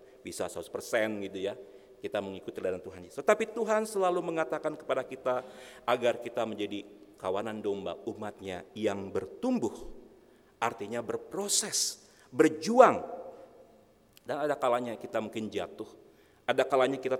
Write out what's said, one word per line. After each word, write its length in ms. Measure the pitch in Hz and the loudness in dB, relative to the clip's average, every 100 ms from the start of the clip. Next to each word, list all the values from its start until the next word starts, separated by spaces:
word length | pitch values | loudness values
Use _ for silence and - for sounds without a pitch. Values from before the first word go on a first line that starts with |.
| - - | -20 -14
bisa 300 | 113 113 90 | -10 -6 -4
seratus 240 | 92 85 | -6 -8
persen," 480 | 98 - 117 110 104 95 | -8 0 2 2 0 -6
gitu 100 | 98 | -4
ya, 160 | 95 - - - - - | -4 -6 -12 -20 -20 -12
kita 160 | 98 104 | -4 -4
mengikuti 400 | 98 95 - - | -4 -8 -10 -4
teladan 240 | 92 90 | -2 -2
Tuhan 240 | - 90 87 | -6 -14 -14
Yesus. 160 | - | -4
Tetapi 320 | - 214 220 | 2 2 2
Tuhan 320 | 240 214 214 220 | -2 0 0 0
selalu 400 | 202 180 175 170 | 2 2 2 0
mengatakan 480 | 160 160 156 156 | -2 0 -2 -4
kepada 320 | 151 - 131 127 | -4 -2 -2 -2
kita 400 | 127 131 127 - - - - - | -4 0 0 -2 -14 -18 -6 0
agar 320 | 127 117 117 | 4 4 2
kita 320 | 117 123 110 | -2 -2 -2
menjadi 320 | 104 101 101 - - - - | -2 -4 -4 -8 -18 -20 -6
kawanan 400 | 92 98 110 107 | -2 0 -2 -4
domba, 320 | 104 101 90 82 113 | -2 -2 -4 -6 -8
umatnya 560 | 104 107 - 95 90 - | -6 -8 -8 -8 -8 -8
yang 380 | 107 107 98 95 | -2 -2 -2 -4
bertumbuh, 600 | 98 - - 254 240 123 - - - - - - - - - | -4 -6 -4 0 0 0 -4 -14 -14 -18 -20 -20 -20 -16 -2
artinya 460 | 117 - 104 117 - | -2 -2 -6 -4 -4
berproses, 1040 | 113 - 196 202 - 196 - - - - - - | -6 -6 -6 0 0 2 0 -2 -4 -16 -20 -4
berjuang. 720 | 123 156 156 208 247 208 101 - - - - - - - - - _ _ - - | 4 4 4 4 10 10 8 -2 -10 -12 -14 -20 -20 -20 -20 -20 _ _ -14 -6
Dan 240 | 131 147 | 0 0
ada 80 | 139 | 4
kalanya 400 | 131 120 120 107 | 4 4 2 -6
kita 240 | - 113 | -4 -2
mungkin 300 | 107 113 107 | -2 -4 -4
jatuh, 360 | 95 85 - - - - - - _ - | -2 -4 -8 -12 -14 -20 -20 -20 _ 0
ada 180 | 123 131 | 2 4
kalanya 320 | 131 127 135 | 6 4 2
kita 180 | 127 | 0